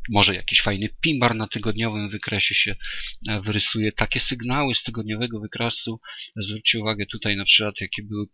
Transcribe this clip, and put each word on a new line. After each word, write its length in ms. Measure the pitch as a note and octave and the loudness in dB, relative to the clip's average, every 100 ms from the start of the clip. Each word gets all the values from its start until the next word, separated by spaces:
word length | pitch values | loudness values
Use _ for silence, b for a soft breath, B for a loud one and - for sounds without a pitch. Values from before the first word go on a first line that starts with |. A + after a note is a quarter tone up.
| - | 0
Może 260 | G#2 G2 F2+ | 4 6 4
jakiś 260 | - - | 2 2
fajny 280 | - G2 G#2+ - | 2 0 -2 -2
pin 180 | - C#3+ | 0 2
bar 160 | A#2+ A2 | 2 2
na 120 | G#2+ | -4
tygodniowym 640 | A2+ G#2+ G#2 A2+ G#2 G#2 | -2 -2 0 0 -2 -4
wykresie 460 | G2+ - G#2 - - | -6 -4 0 2 2
się, 200 | G#2 - B B B B - | 0 -2 B B B B -4
e, 120 | G#2+ | -2
wyrysuje. 500 | G2+ G#2 - A2+ G#2+ | 0 0 2 2 0
Takie 280 | - A2+ A#2+ | 2 0 2
sygnały 560 | - A#2+ A#2+ C3+ C#3+ A#2+ | 2 2 0 0 2 0
z 80 | |
tygodniowego 560 | - A2+ G#2+ G#2+ A#2+ A2+ | -2 -6 -4 -2 -2 -4
wykresu, 600 | G#2 - - - - A#2+ B B B - | -8 -4 -2 -2 -4 -6 B B B -6
zwróćcie 440 | G2 G#2+ - A#2 | -6 0 2 2
uwagę 260 | G#2+ G#2+ G2+ | 2 0 -2
tutaj 320 | A2 G#2+ G2 | -2 0 0
na 80 | G2 | 6
przykład, 360 | - G#2 - | 6 6 -4
jakie 220 | F#2+ - | -6 -8
były 220 | G#2 G#2 G#2 | -6 -4 -4